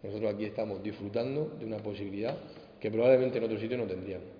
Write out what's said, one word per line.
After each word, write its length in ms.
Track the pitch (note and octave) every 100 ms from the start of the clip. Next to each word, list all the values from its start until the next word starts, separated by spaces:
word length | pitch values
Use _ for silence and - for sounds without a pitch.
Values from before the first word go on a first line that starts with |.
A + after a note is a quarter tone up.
Nosotros 300 | G#2 G#2 G#2+
aquí 120 | G2+ G#2+
estamos 380 | G#2+ A2 F#2+
disfrutando 720 | G#2 G#2+ G2+ A2 B2 C#3+ D#3 -
de 60 | A2
una 120 | G#2+
posibilidad 600 | G#2 G2 G2+ G2+ A2+ D#3 - - - -
que 120 | -
probablemente 460 | A2 B2 C3 C3 B2
en 60 | A2+
otro 120 | G#2+
sitio 200 | A2+ B2
no 80 | G#2+
tendríamos. 420 | F#2 F#2+ F#2 F2+ -